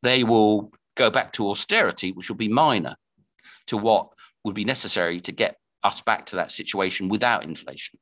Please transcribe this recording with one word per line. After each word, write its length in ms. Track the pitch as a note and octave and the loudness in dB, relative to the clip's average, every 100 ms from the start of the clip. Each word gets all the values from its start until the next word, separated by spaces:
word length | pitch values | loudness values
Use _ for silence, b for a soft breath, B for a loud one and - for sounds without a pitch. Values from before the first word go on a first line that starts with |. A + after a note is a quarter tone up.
They 200 | A#2+ B2+ | 2 2
will 480 | A#2+ A2+ G#2+ G#2+ G#2+ _ _ - | 4 6 6 4 0 _ _ 2
go 140 | A#2+ | 2
back 220 | G#2+ A#2 | 4 -2
to 160 | - G#2 | -2 -2
austerity, 640 | G2 - G#3+ F3 - F#2 | -2 0 2 2 0 -6
which 180 | F#2 F2+ | -6 -10
will 80 | A2 | -6
be 100 | A2 | -2
minor 460 | A2+ D#3 A#2 D2 - _ _ _ _ B B - | 2 4 2 -2 -10 _ _ _ _ B B -6
to 100 | A#2 | -2
what 320 | G#2+ G#2+ - _ b _ | 2 2 2 _ b _
would 120 | - G2 | -8 -4
be 100 | G#2 | -2
necessary 540 | C3 G#2 G2 F2 F2 | -2 -2 0 0 -2
to 100 | - | -8
get 260 | D2+ A2 - _ _ | -2 -2 -2 _ _
us 180 | G2+ - | -4 -2
back 240 | - G#2+ - | -2 -2 -2
to 80 | F#2+ | -6
that 160 | E2 | -4
situation 580 | - - G2 F#2+ F#2 F#2+ | -6 -6 -2 -2 -2 -2
without 340 | G#2 B2 A2+ | 0 2 0
inflation. 560 | - D#2+ - C#2 - _ | -2 -12 -12 -14 -14 _